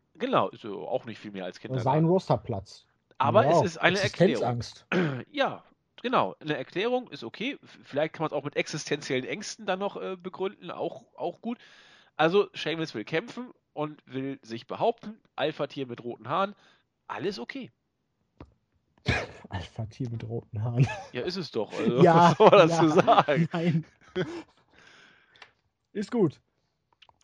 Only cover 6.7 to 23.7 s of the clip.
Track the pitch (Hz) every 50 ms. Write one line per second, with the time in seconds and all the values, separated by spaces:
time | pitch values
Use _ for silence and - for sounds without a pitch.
6.7 | - 170 208 240 247 254 247 - - - 117 113 - - 202 269 269 - _ -
7.7 | - - 104 - - 139 156 156 - - 160 151 - 151 139 143 - 165 170 -
8.7 | - 151 - - 156 147 - - 139 127 127 - 139 208 208 - - - 220 202
9.7 | 185 185 202 196 - - 185 185 190 180 175 185 - - 185 196 202 - - 170
10.7 | - - - - - - - _ _ - 131 175 175 - - 226 240 - - -
11.7 | - - - - - - _ _ _ - 156 165 180 208 190 - - - - 156
12.7 | 160 165 160 156 - 117 104 - 156 160 226 240 - 240 247 247 - _ _ _
13.7 | - 143 151 151 151 - _ - 127 131 135 139 139 - - 110 113 117 - -
14.7 | 92 92 165 226 240 _ - 214 220 - _ _ _ - 131 156 156 - 151 139
15.7 | - 147 135 123 117 - 113 120 113 - 107 117 151 180 196 208 202 _ _ _
16.7 | _ _ _ _ _ _ _ - - 104 135 202 190 220 240 - - 277 240 -
17.7 | _ _ _ _ _ _ _ _ _ _ _ _ _ - - - _ _ _ _
18.7 | _ _ _ _ _ _ - - - - - - - - - - - 92 82 -
19.7 | _ - 113 101 - - 131 120 117 113 117 110 113 117 - _ - 104 110 123
20.7 | 120 123 135 - - - - - - 123 117 180 175 196 156 - - 117 101 -
21.7 | - - - - 120 127 147 175 165 165 175 170 151 - 220 185 170 202 170 160
22.7 | 165 165 165 156 151 185 - - 226 202 - - 143 139 170 - - 170 165 175